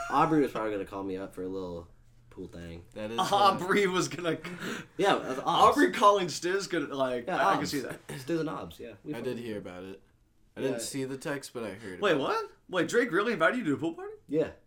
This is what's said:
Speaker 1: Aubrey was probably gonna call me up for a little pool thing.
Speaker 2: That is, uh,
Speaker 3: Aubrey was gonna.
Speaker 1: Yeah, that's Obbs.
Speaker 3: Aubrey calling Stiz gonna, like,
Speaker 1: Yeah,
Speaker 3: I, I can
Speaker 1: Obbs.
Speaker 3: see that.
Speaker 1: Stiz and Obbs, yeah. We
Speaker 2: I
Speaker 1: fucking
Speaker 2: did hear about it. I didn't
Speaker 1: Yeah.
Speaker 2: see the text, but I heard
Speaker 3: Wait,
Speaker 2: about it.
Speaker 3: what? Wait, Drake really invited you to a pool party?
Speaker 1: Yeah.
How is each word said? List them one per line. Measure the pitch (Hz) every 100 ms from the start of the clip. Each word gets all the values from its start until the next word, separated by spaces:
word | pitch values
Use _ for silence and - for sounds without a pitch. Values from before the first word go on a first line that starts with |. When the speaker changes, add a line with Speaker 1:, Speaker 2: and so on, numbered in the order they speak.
| -
Speaker 1:
Aubrey | 135 160 156
was | 123
probably | 113 110
gonna | 101 95
call | 98
me | 95 92
up | 95
for | -
a | 92
little | 95 90 85 85 - - - -
pool | - 87
thing. | 85 85 85 -
Speaker 2:
That | 104 107
is, | 143
uh, | 180
Speaker 3:
Aubrey | 202 202 156 180 196 190
was | 180 143
gonna. | 143 175 - 175 180 - - - -
Speaker 1:
Yeah, | 196 120
that's | - 131
Obbs. | 156
Speaker 3:
Aubrey | 175 220 277 269
calling | 196 208 202 175
Stiz | - 175 196 180
gonna, | 165 143
like, | 139 131 123 117
Speaker 1:
Yeah, | 175
Speaker 3:
I, |
I | -
can | -
Speaker 1:
Obbs. | 147
Speaker 3:
see | 143
that. | 113 - -
Speaker 1:
Stiz | 147 131 165
and | 156
Obbs, | 180 175 -
yeah. | 117 104
We | 151 120
Speaker 2:
I |
Speaker 1:
fucking | 123 117
Speaker 2:
did |
hear | 120 104
about | 95 90
it. | 95 98 _ _ _ _ _ -
I |
didn't | 135
Speaker 1:
Yeah. | 120
Speaker 2:
see | - 139 131
the | 135
text, | 160 143 - 120
but |
I | 110
heard | 98 107 90
Speaker 3:
Wait, | 202
Speaker 2:
about | 254
it. | 214 440
Speaker 3:
what? | 403 - -
Wait, | 180 160
Drake | 233 262
really | 170 226
invited | 185 170 240
you | 170
to |
a | 123
pool | 165
party? | - 403 - -
Speaker 1:
Yeah. | 156 139 -